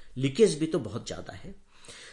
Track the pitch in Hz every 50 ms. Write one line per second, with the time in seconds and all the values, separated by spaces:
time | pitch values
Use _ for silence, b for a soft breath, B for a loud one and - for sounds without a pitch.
0 | b b b 127 135 139 135 - 220 185 156 147 156 156 180 165 113 98 90 117
1 | - - 87 80 - - - - - 190 196 - - _ B B B B B B
2 | B B